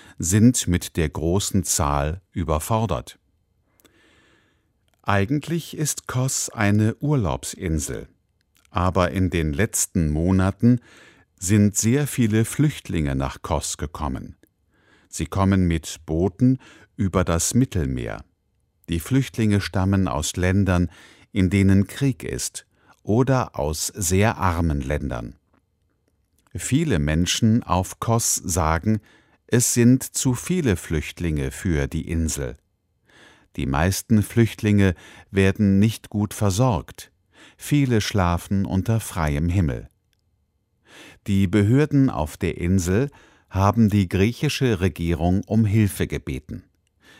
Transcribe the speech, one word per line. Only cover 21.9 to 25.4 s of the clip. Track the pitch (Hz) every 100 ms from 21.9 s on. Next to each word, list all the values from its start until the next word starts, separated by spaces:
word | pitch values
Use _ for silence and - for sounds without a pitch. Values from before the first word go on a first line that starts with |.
| - 139 -
ist, | - 64 - - - _ _ _
oder | - 107 131 131 101 -
aus | 71 80 -
sehr | - 90 95 110 104
armen | 90 82 82 73
Ländern. | 65 73 67 62 58 -